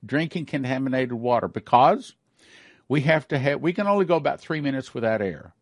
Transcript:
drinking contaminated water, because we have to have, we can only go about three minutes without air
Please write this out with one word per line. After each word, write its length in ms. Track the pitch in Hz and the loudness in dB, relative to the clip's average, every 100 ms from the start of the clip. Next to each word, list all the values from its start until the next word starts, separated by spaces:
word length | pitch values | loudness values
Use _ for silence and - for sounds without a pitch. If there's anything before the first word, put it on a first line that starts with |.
drinking 420 | 110 135 160 180 151 | -4 -4 -2 -6 -6
contaminated 640 | 147 127 131 135 131 127 | -6 -4 -4 -2 -2 -2
water, 360 | 120 120 120 98 | -4 0 0 0
because 640 | 110 - 123 139 214 - _ _ _ _ - - _ _ | -8 2 6 6 4 -4 _ _ _ _ -20 -20 _ _
we 140 | 151 | -2
have 240 | 143 156 - | 2 0 0
to 100 | 143 | -2
have, 240 | 135 139 | 0 0
we 100 | 151 | -2
can 140 | 180 202 | -2 0
only 180 | 202 | 0
go 120 | 180 165 | 2 2
about 240 | 147 151 | 0 -4
three 200 | - 156 | -6 -4
minutes 320 | 143 135 127 | -2 -4 -6
without 300 | 127 113 110 | -4 -2 0
air 320 | 101 78 85 _ | -2 -4 -14 _